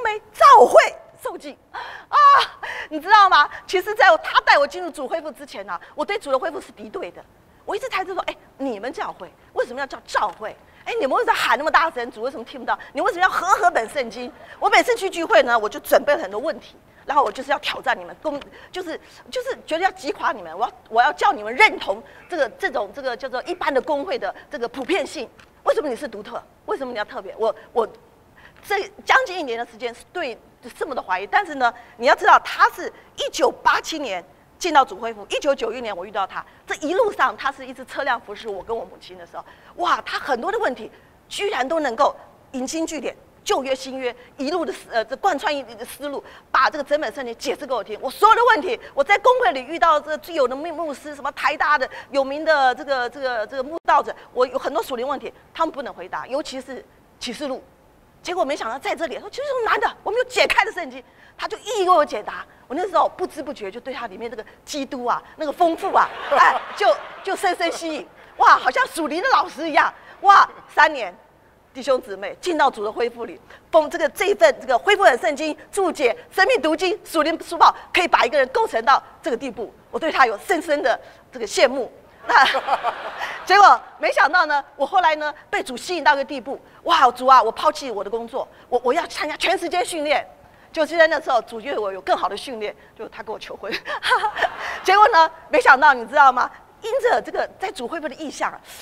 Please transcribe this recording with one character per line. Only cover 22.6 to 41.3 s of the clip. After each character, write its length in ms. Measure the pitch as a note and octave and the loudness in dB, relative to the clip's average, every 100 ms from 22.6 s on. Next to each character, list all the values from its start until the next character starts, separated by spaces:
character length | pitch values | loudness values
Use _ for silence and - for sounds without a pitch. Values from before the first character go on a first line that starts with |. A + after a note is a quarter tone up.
| F#4+ | -6
种， 220 | - D4+ | -4 -6
这 80 | - | -8
个 140 | C4 A#3 | -8 -6
叫 140 | C4+ | -8
做 120 | B3 | -8
一 120 | - F4+ | -8 -6
般 180 | - | -2
的 80 | C4+ | -2
公 220 | A#3+ D4 | 0 -2
会 160 | C#4+ C4+ | -4 -6
的 160 | G3+ - - | -6 -10 -12
这 80 | D4 | -8
个 80 | A#3 | -8
普 160 | C4+ | -8
遍 240 | B3 F4 C#4 | -4 -4 -4
性。 220 | D#4+ A#3 _ - _ | -8 -12 _ -20 _
为 100 | - | -2
什 80 | C#5 | -2
么 60 | D4+ | -2
你 80 | A3+ | -4
是 100 | G3 | -8
独 160 | G#3 | -12
特？ 220 | G#3+ A#3 - _ - | -14 -14 -16 _ -10
为 120 | G4+ | -8
什 80 | C4 | -6
么 60 | |
你 80 | A#3+ | -8
要 60 | G#3 | -8
特 160 | C4 | -10
别？ 120 | F#3+ - | -12 -4
我， 160 | A3 - - | -4 -4 -6
我 160 | - G#3+ - _ _ _ _ - _ - | -2 -2 -4 _ _ _ _ -20 _ -4
这 240 | G4+ C4+ - - | -4 -4 -6 2
将 120 | F#4 B4+ | 2 2
近 140 | F#4 | -6
一 40 | |
年 140 | C#4+ A3+ | -6 -6
的 80 | A#3+ | -8
时 120 | A3 | -10
间 180 | A#3+ A3+ | -12 -12
是 80 | - | -12
对 260 | - D4+ A3 _ _ B3 - | -8 -6 -8 _ _ -18 -10
这 80 | G4+ | -8
么 80 | |
的 80 | B3+ | -6
怀 160 | - F#3 | -4 -4
疑， 40 | G3+ | 0
但 200 | - F#4+ | -2 -2
是 100 | C#4+ | -2
呢， 180 | B3 - - - | -2 -2 -12 -2
你 120 | A#3+ | 2
要 60 | |
知 120 | E4 G#4 | 4 6
道 120 | C#4+ | 6
他 300 | - - G#4 | 4 2 2
是 200 | - D4+ - - - | 2 -12 -14 -14 -8
一 140 | C5+ | -6
九 200 | - C#4 | -2 -2
八 300 | - - C5 | 0 0 0
七 200 | - D#4+ | -2 -8
年 220 | C4+ F#3 E3+ _ _ - | -6 -8 -10 _ _ -8
进 140 | - | 0
到 120 | D4+ B3+ | 4 4
主 120 | A#3 | 0
恢 160 | A#3 | -10
复， 120 | G#3+ G3 | -10 -8
一 100 | C5 | -4
九 140 | D4+ | -2
九 200 | C#4 A3 | -2 -2
一 80 | A#3+ | -6
年 140 | A#3 F#3 | -8 -10
我 100 | G3 | -8
遇 60 | |
到 140 | G#3 F#3+ | -6 -6
他， 200 | E3+ D#3+ _ - | -8 -14 _ -12
这 80 | - | -8
一 180 | D4 | -2
路 180 | F4+ A4 | 0 0
上 240 | - C4+ G#3 | 0 -2 -2
他 160 | C4+ | -6
是 140 | C#4 C4 | -6 -12
一 80 | |
直 100 | C4 | -16
车 200 | B3+ D4+ | -12 -6
辆 160 | C#4+ A#3+ | -2 -4
服 120 | - | -6
侍 140 | G3+ A3+ | -14 -10
我 160 | G3 | -10
跟 120 | F3 A3+ | -8 -8
我 100 | F#3 | -8
母 120 | F3+ | -16
亲 160 | - F#3 | -20 -20
的 80 | E3+ | -18
时 100 | - | -18
候， 80 | - - - - | -18 -20 -18 -6
哇， 240 | F4 B3 - | -2 -2 -2
他 120 | G4+ | -8
很 220 | - B3+ | -4 -4
多 100 | D4+ | -2
的 80 | A4 | -2
问 140 | G4 | -2
题 160 | A#3+ A3 - _ _ | -4 -10 -20 _ _
居 220 | - | -14